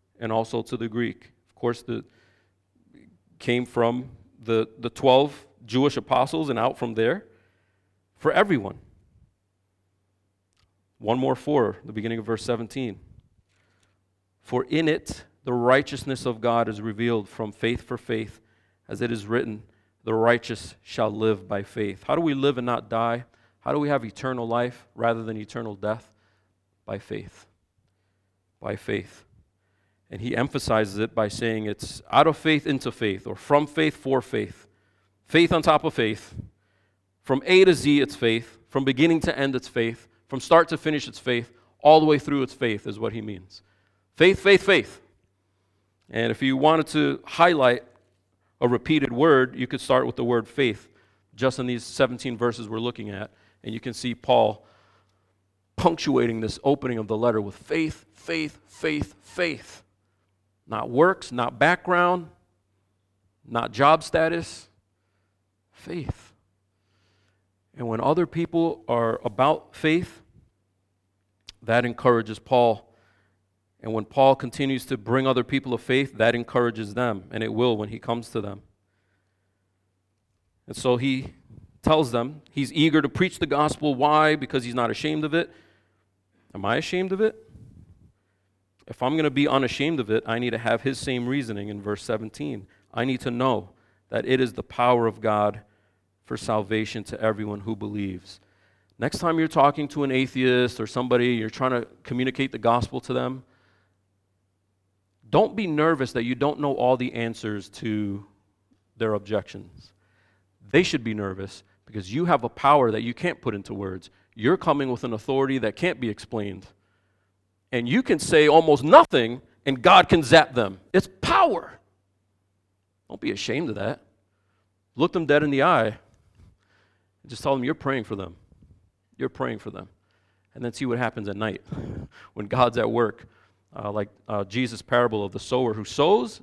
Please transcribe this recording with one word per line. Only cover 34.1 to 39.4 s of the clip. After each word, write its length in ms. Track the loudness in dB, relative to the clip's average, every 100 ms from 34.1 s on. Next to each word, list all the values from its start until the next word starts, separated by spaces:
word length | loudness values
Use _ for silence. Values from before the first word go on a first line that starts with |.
| -2
faith. 460 | 0 -4 -6 -10 _ _ _ _ _ _ 0
Faith 260 | 4 4
on 100 | 4
top 220 | 4 2
of 100 | 2
faith. 400 | -2 -2 -2 -12 -16 -18 _ _ _ _ _ _ _
From 200 | -4 -2 4
A 200 | 6 8
to 80 |
Z, 260 | 6 4 2
it's 160 | 2 0
faith. 420 | 0 0 -4 -20 _
From 160 | -4 0
beginning 340 | 2 4 2
to 160 | 0
end, 160 | -2